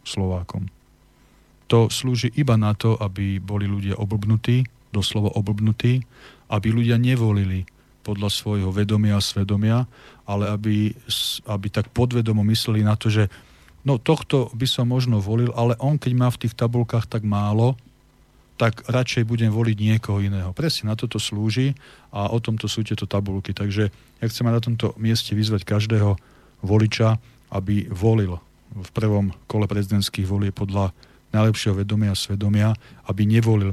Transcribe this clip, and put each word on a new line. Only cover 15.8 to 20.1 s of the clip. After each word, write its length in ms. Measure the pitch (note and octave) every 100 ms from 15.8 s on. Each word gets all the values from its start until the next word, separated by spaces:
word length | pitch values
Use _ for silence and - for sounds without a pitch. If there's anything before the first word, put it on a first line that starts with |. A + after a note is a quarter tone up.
on 160 | C3+ D3+
keď 140 | B2+
má 160 | B2 B2
v 160 | - A2+
tých 80 |
tabulkách 560 | - A#2 A#2+ A#2 A#2 G#2+
tak 160 | A2+ G#2
málo, 480 | G2+ G#2 G#2+ A#2+ B2 - _ _ _ _ _ _ -
tak 300 | A2+ - -
radšej 400 | B2+ B2 B2 A2+
budem 240 | A#2 A2+
voliť 260 | G#2+ A#2 G#2
niekoho 460 | G#2+ A2 -